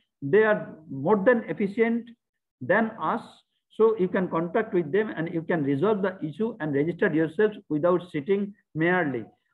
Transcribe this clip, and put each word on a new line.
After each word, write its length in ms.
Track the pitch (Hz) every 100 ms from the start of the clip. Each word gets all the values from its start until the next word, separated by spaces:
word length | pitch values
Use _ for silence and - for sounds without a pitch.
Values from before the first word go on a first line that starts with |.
| _ -
they 220 | 139 202
are 320 | 220 190 - - -
more 280 | 135 156 214
than 200 | 247 240 208
efficient 600 | 196 196 226 233 233 226 - _ _ _ -
than 300 | 123 202 220 -
us. 200 | 160 226 - - _ _ _
So 260 | - 220 220
you 100 | 180
can 220 | 202 180
contact 440 | 165 170 226 220
with 180 | 185 147
them 180 | 190 214 165
and 180 | 165
you 80 | 165
can 220 | 165 175
resolve 380 | 139 180 196 208
the 160 | 190 190
issue 320 | 156 143 226 220
and 140 | 156
register 400 | 139 160 175 208
yourselves 440 | 156 160 160 214 208 -
without 400 | 151 175 180 175
sitting 420 | 151 139 196 202 - _
merely. 520 | 151 170 180 151 123 104 _ _